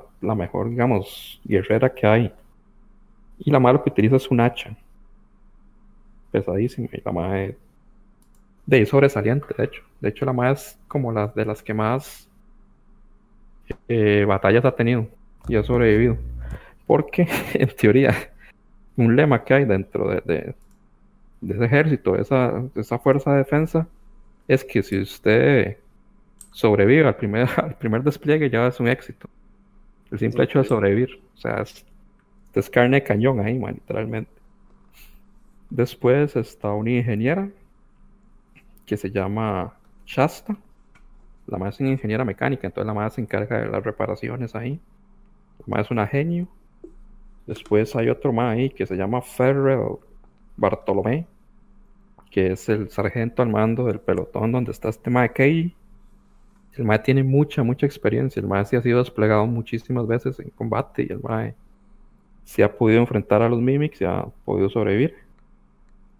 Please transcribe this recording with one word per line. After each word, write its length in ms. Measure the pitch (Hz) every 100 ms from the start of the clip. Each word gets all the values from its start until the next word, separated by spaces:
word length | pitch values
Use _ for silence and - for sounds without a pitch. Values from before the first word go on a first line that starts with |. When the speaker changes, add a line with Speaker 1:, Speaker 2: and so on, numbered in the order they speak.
| - _
Speaker 1:
la 140 | 98 110
mejor, 340 | 85 90 107
digamos, 720 | 120 123 107 95 - - -
guerrera 480 | - 104 - 110 127
que 140 | - 104
hay. 260 | 110 117 - - _ _ _ - - - _ - -
Y 100 | -
la 100 | 143
madre 200 | 123 135
lo 40 |
que 60 | -
utiliza 280 | - 110 131
es 120 | -
un 120 | 123
hacha. 360 | 117 - - 107 _ - - _ _ _ _ _ _ _ - _ - - -
Pesadísima. 580 | 113 101 92 120 - 117
Y 80 | -
la 80 | 107
madre 460 | 90 92 95 98 - _ _ _ _ _ _ _ _ _ _ -
de 100 | 139
ahí 80 | 104
sobresaliente, 640 | 139 143 113 101 135 - -
de 60 |
hecho. 180 | 113 - - _
De 100 | -
hecho, 160 | - 135
la 80 |
madre 200 | 127 123
es 240 | 143 - - _
como 240 | 147 123
la, 160 | 113 104
de 180 | 107 110
las 180 | 107
que 100 | -
más, 560 | 110 107 127 - - - _ _ - _ _ _ - _ _ _ _ - - - - -
eh, 380 | 117 107 104 101
batallas 380 | 98 98 113 127
ha 100 | -
tenido. 320 | 117 120 113 - - _ -
Y 80 | 113
ha 80 |
sobrevivido. 540 | - 123 117 107 120 117 - - - - - - -
Porque, 420 | - 156 - 170 -
<laughs> 120 | -
en 160 | - 123 -
teoría, 380 | 107 113 131 110 - - - _ _ _ _ -
un 180 | 117 123
lema 280 | 156 120
que 100 | -
hay 120 | 131 139
dentro 440 | 98 95 - 104
de, 120 | 95
de, 340 | - 80 - - _ _ _ _ _ _ _ _
de 120 | 92 98
ese 100 | 117
ejército, 480 | 143 156 143 -
de 80 | 95
esa, 300 | 107 131 123 - 131
de 80 | -
esa 180 | 110 117
fuerza 320 | - 135 143
de 60 | 139
defensa, 480 | 131 147 160 165 165 - - - - _ -
es 160 | 87
que 200 | - -
si 160 | 98 98
usted 800 | 98 - 87 110 131 139 98 101 _ _ _ _ _ _ -
sobrevive 560 | - 117 104 101 143 147
al 80 | -
primer, 320 | 107 107 123
<laughs> 40 | -
al 180 | 156 -
primer 260 | 120 110
despliegue, 460 | 143 143 147 156 143
ya 180 | 113 123
es 120 | 123
un 80 | 120
éxito. 400 | 131 - - - _ _ _ _ _ _ _ _
El 80 | 101
simple 240 | 113 131
hecho 160 | 131 147
de 40 |
Speaker 2:
Ok. 40 | 135
Speaker 1:
sobrevivir, 520 | 117 98 101 127 - _
o 40 | _
sea, 240 | 117 107
es 240 | 104 - - - _ _ _ _ _
es 160 | - -
carne 280 | - 120 139
de 60 |
cañón 360 | - 104 120 127
ahí, 180 | 104 127
man, 180 | 113 -
literalmente. 560 | - 104 110 113 110 _ _ _ _ _ _ - - - - _ - _ -
Después 640 | 120 120 - 123 135 147 127
está 360 | 110 - 104
una 180 | 104 113
ingeniera 580 | 123 117 104 120 170 196 - _ _ _ _ - _ _ _ _ _ _ - -
que 120 | 104
se 120 | 95
llama 640 | 101 95 104 110 95 90 - _ - -
Shasta. 520 | - 147 - - 208 _ _ _ _ - - - - -
La 100 | 98
mae 120 | 95
es 100 | -
una 100 | 135
ingeniera 340 | 135 107 110 127
mecánica, 420 | - - 135 -
entonces 200 | - 107
la 60 |
mae 160 | 104 107
se 120 | -
encarga 380 | 110 101 104 113
de 60 | 107
las 160 | 104
reparaciones 720 | 110 104 104 98 117 120 117 110
ahí. 240 | 117 156 - _ _ _ _ _ _ _
La 60 | -
mae 140 | 104
es 100 | 107
una 160 | 120 101
genio. 400 | 139 160 170 175 - _ _ - - - - - - -
Después 480 | - - 104 110 127
hay 140 | 117
otro 240 | 120 143
mae 160 | 117 120 110
ahí 100 | 135
que 160 | - -
se 100 | 92
llama 260 | 95 123
Ferrell 760 | - - 127 139 135 131 110 - - - - _ - -
Bartolomé, 680 | 101 - - 98 110 139 170 _ _ _ _ - - _ _ _ _
que 220 | - 92
es 160 | 92 -
el 200 | 107 101
sargento 520 | - 101 123 117 -
al 80 | 123
mando 360 | 110 113 113 123
del 140 | 107
pelotón 520 | - 92 90 - 110
donde 200 | 123 117
está 180 | - 110
este 200 | - -
mae 220 | 123 120
Kei. 420 | - 135 165 170 - - - - - _ _ _ _ _
El 100 | - 117
mae 140 | 107
tiene 240 | - 135
mucha, 400 | 131 139 147 -
mucha 220 | 117 135 143
experiencia. 560 | - 107 113 131 -
El 60 | 98
mae 180 | 98 104
sí 100 | 127
ha 60 |
sido 180 | 120 120
desplegado 460 | 123 - 107 107 110
muchísimas 580 | 117 110 113 - 127 113
veces 300 | 117 131 131
en 100 | -
combate 540 | - 117 107 - -
y 80 | 120
el 80 | -
mae 340 | - 110 110 - - _ _ - - _ _ -
sí 180 | - -
ha 100 | 104 -
podido 220 | 113 110
enfrentar 420 | 120 110 101 104
a 60 | 113
los 100 | 120
Mimics 400 | 123 139 151 -
y 40 | 92
ha 200 | 95 - - -
podido 240 | 98 98
sobrevivir. 460 | 117 104 101 151 - - _ _ _ _ _ _ _ _